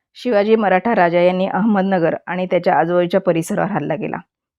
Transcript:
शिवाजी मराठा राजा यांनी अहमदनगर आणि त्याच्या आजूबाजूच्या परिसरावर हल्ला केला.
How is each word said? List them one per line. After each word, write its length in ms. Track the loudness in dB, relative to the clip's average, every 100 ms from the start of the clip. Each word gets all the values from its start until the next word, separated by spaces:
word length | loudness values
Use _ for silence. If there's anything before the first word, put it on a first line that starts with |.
| _
शिवाजी 420 | -10 -2 0 2 2
मराठा 400 | 2 0 2 2
राजा 260 | 2 4
यांनी 260 | 2 2 -2
अहमदनगर 680 | -2 0 0 0 0 0 -2 -6
आणि 180 | -6 -2
त्याच्या 340 | -2 2 2
आजूबाजूच्या 420 | 2 0 0 0
परिसरावर 500 | 0 -2 -2 -4 -2
हल्ला 240 | -4 -4 -6
केला. 220 | -6 -10 -12 _ _